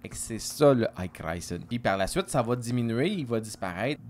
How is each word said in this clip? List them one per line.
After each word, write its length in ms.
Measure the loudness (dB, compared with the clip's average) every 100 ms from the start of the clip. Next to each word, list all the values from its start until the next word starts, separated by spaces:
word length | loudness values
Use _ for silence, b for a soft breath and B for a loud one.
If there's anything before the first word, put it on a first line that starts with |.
Fait 80 | -12
que 80 | -10
c'est 220 | -8 -6
ça 340 | -6 6 8
le 140 | 8 4 -2
high 100 | -8
crassin. 500 | -6 -6 -6 -6 -8 -4
Puis 100 | -2
par 160 | 2 2
la 100 | 2
suite, 220 | 0 0
ça 120 | 0
va 160 | 2 0
diminuer, 500 | 0 0 0 0 0
il 180 | -2 -2
va 140 | -2
disparaître 640 | -2 -6 -6 -2 -4 -4